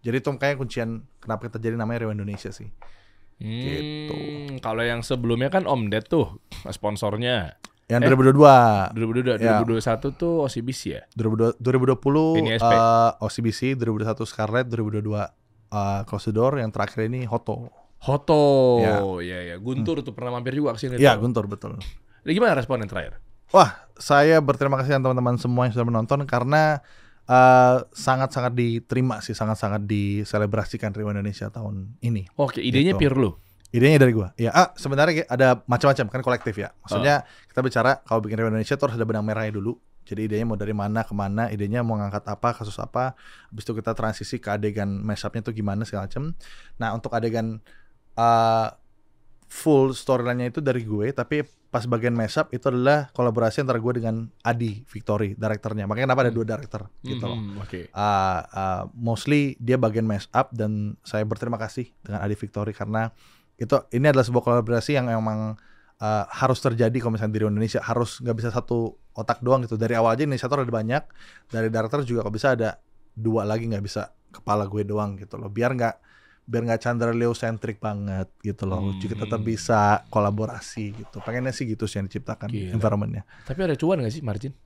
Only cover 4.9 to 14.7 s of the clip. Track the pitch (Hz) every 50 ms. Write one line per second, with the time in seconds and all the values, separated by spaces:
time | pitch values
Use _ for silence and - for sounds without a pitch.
4.9 | 117 117 113 - 139 127 120 117 117 117 127 139 175 190 185 - 139 127 110 104
5.9 | 101 110 113 _ - 165 117 - - - _ _ - - - - - - - 104
6.9 | 104 101 - 104 104 107 120 123 127 113 87 76 - _ _ - _ _ _ _
7.9 | 117 123 143 - 135 131 131 131 135 139 151 143 135 127 120 113 107 98 95 -
8.9 | - 110 113 113 113 123 127 127 120 107 113 113 110 107 117 113 113 113 107 127
9.9 | 113 113 - 139 139 - 175 170 170 165 147 131 - 117 113 123 127 - - 101
10.9 | 71 - - _ _ - 110 110 110 110 113 117 - _ 117 127 127 131 127 127
11.9 | 131 127 - 139 139 156 160 160 165 165 160 113 110 117 113 117 117 113 113 113
12.9 | 113 113 117 113 - - - 107 - - 117 113 104 - 127 127 135 127 117 113
13.9 | 110 107 110 110 110 - 117 104 - - 107 104 107 123 127 123